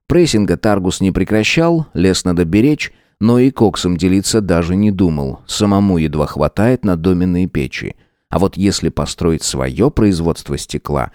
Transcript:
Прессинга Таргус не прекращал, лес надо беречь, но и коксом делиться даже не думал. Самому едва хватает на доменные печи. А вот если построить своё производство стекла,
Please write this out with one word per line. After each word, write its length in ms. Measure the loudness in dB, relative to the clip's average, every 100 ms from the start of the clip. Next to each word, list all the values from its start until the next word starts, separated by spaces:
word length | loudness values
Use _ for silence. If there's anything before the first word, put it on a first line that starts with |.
| _
Прессинга 500 | 2 2 2 0 0
Таргус 420 | 0 0 -2 0
не 120 | -2
прекращал, 760 | 0 0 0 0 0 2 0 -2
лес 320 | 0 0 2 0
надо 180 | 0
беречь, 480 | 2 2 2 0 -4 -12 _ _
но 180 | 2 4
и 100 | 2
коксом 460 | 2 0 2 -2 0
делиться 460 | 2 0 0 -2
даже 340 | 0 0 0 2
не 160 | 2
думал. 480 | 2 0 0 -4 -8 -10
Самому 500 | -2 2 2 2 2
едва 280 | 0 -2 -4
хватает 580 | -2 -2 0 0 0
на 140 | -2 0
доменные 500 | 0 2 0 0 -2
печи. 480 | -4 -6 -8 -12 -14 _ _ _
А 80 | -2
вот 200 | -2 0
если 320 | 0 0 -2
построить 540 | -4 -6 -2 0 0
своё 460 | -4 -4 -4 0 0
производство 680 | 2 2 2 -2 -4 -6 -10
стекла, 540 | -8 -10 -6 -4 -6